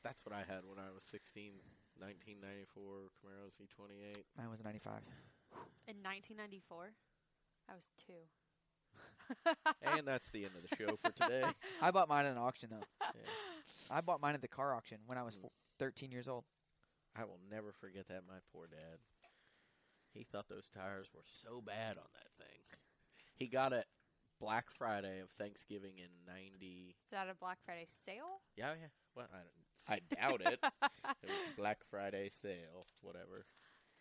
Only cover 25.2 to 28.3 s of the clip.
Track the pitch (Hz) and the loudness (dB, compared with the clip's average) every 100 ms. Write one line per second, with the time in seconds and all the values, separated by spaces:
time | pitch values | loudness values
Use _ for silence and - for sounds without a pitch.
25.2 | 92 - 104 98 - 101 98 92 87 87 | -8 -6 -6 -6 -10 -8 -8 -12 -16 -16
26.2 | 90 92 95 95 92 90 90 90 _ 202 | -14 -12 -14 -14 -12 -12 -14 -18 _ -6
27.2 | 190 185 180 185 - 170 170 - - 202 | -6 -6 -8 -8 -8 -10 -10 -14 -12 -10
28.2 | 330 | -8